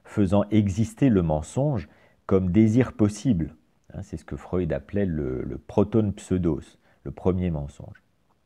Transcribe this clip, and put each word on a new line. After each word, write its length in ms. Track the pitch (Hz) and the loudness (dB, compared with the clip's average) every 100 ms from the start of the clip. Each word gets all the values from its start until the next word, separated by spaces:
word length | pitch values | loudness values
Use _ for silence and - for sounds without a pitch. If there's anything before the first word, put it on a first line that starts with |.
faisant 400 | - - 98 101 101 | -6 -2 2 2 2
exister 580 | 107 104 90 110 - 139 | 2 2 0 -4 0 2
le 140 | 101 | 4
mensonge 640 | 82 78 78 - 147 120 80 _ _ _ - | 2 -2 -4 -4 -2 -4 -8 _ _ _ 0
comme 240 | 98 92 | 0 4
désir 420 | 90 110 117 123 | 4 6 4 2
possible. 640 | - 104 104 139 90 78 - _ _ _ | 2 0 2 0 0 -2 -8 _ _ _
Hein, 100 | - | -16
c'est 160 | 92 82 | -12 -14
ce 60 | |
que 120 | - 71 | -12 -14
Freud 360 | - 90 87 | -6 -4 -2
appelait 340 | 67 - 101 101 | -4 -4 -4 -2
le, 360 | 78 67 64 | -2 -4 -6
le 160 | - 65 | -8 -10
proton 540 | - - 101 113 107 | -4 0 2 2 0
pseudos, 640 | 87 - 92 85 71 - _ _ _ | -2 -2 0 0 -2 -6 _ _ _
le 60 | 69 | -14
premier 400 | 67 92 90 90 | -4 -2 0 -2
mensonge. 520 | 78 71 - - - _ _ _ _ | -4 -8 -12 -20 -20 _ _ _ _